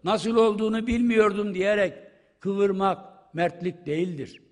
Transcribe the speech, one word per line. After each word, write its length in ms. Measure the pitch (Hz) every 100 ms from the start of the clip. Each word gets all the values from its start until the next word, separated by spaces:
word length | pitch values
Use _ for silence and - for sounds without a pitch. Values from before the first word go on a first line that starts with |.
nasıl 320 | 170 208 202 233
olduğunu 500 | 226 208 220 220 233
bilmiyordum." 680 | 233 240 226 214 196 208
diyerek 400 | 180 196 208 185 - - _ _ _
kıvırmak 580 | 190 196 202 190 196 180 - - _
mertlik 520 | 151 175 170 180 170 156
değildir. 560 | 151 185 156 - - _